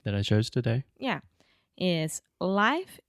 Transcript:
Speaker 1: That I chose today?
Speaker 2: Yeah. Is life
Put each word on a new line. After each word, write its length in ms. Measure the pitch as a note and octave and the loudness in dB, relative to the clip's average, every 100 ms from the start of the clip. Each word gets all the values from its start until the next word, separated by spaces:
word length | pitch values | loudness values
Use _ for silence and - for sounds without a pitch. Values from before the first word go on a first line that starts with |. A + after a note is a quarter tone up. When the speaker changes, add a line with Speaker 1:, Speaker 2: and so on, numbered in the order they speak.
| - | -4
Speaker 1:
That 100 | G2+ | -2
I 80 | |
chose 260 | G2+ G#2+ A2+ | 2 2 2
today? 360 | - A#2+ A#2 - - | -2 0 -2 -4 -8
Speaker 2:
Yeah. 220 | C4 F#3+ - _ _ _ _ - | -4 -4 -8 _ _ _ _ -4
Is 460 | F#3 E3 D#3 - _ - | -2 0 -2 -6 _ -6
life 600 | F3+ G3 G#3+ D4+ F#4+ - | -2 2 2 2 -4 -14